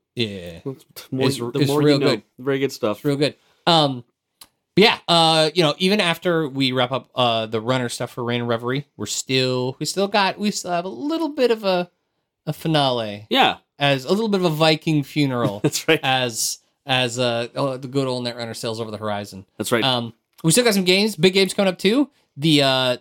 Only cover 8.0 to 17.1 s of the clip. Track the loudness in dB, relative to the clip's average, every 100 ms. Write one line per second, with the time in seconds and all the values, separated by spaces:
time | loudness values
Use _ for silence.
8 | -8 -6 -4 -2 -2 -4 -2 -6 -6 -10
9 | -8 -6 -2 0 0 -2 -4 -6 -6 -4
10 | -2 0 0 -2 -4 -4 -4 -4 -6 -8
11 | -4 -2 -4 0 0 0 0 -2 -2 _
12 | _ _ _ _ -10 -6 0 2 2 0
13 | -4 -8 -2 2 2 0 _ _ 0 2
14 | 0 0 0 0 0 2 2 2 2 0
15 | 0 0 0 0 -2 0 -2 -2 0 2
16 | 2 0 -2 -4 -6 -8 _ _ -4 0
17 | 0